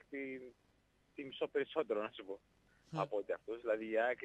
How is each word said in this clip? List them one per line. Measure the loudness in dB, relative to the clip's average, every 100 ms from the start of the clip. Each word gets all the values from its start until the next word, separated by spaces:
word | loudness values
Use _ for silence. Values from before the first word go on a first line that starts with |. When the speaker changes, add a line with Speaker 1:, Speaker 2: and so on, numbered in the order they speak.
| -4
Speaker 1:
την, | -6 -6 -6 -12 -20 _ _ _ _ _ -10
την | -8
μισώ | -4 0
περισσότερο, | 0 0 0 2 2
να | 0
σου | -6 -10
πω, | -10 _ _ _ _ -6 -2
Speaker 2:
Χα. |
Speaker 1:
από | 0 0
ότι | 0
αυτός. | -2 -4 -2
Δηλαδή, | 2 2 4
η | 4
αεκ | 4 2